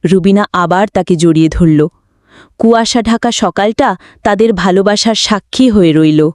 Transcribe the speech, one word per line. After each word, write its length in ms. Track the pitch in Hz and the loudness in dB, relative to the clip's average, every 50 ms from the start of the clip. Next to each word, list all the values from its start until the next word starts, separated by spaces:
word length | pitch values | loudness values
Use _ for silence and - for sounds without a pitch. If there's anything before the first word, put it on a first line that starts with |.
| - | 0
রুবিনা 400 | 170 190 190 170 196 196 208 208 - - | 0 0 0 2 2 0 0 0 -2 -4
আবার 340 | 185 175 165 180 185 208 208 _ | -4 -2 0 0 0 -2 -2 _
তাকে 220 | 196 180 - 180 | -6 -2 -2 -2
জড়িয়ে 340 | 156 165 170 160 156 160 156 | 0 2 0 2 2 0 0
ধরল। 360 | - - 175 160 156 147 147 165 _ _ _ _ _ _ _ _ _ - - _ _ | 0 0 0 2 2 2 0 -2 _ _ _ _ _ _ _ _ _ -20 -20 _ _
কুয়াশা 440 | _ - 226 233 226 226 - - 247 | _ 0 2 2 2 0 0 -2 -2
ঢাকা 300 | 220 226 226 233 - 240 | -2 -2 -2 -2 -2 -4
সকালটা 680 | 214 - - 185 - - 202 214 226 - 285 233 190 - - - - _ _ | -4 -2 -4 -4 -2 -2 -2 -2 0 0 -2 -2 -2 -4 -10 -20 -20 _ _
তাদের 300 | 226 202 196 220 226 220 | -2 0 2 2 0 0
ভালোবাসার 640 | 180 175 196 180 190 196 208 208 214 - 233 220 | 0 0 0 0 2 2 0 0 0 0 -2 -2
সাক্ষী 540 | - - - 220 196 _ _ - - 262 254 | -2 -2 -4 -4 -4 _ _ -2 0 0 2
হয়ে 240 | 208 208 180 165 151 | 2 2 2 2 2
রইল। 360 | 156 160 156 151 151 156 156 160 | 2 2 2 2 2 0 0 -2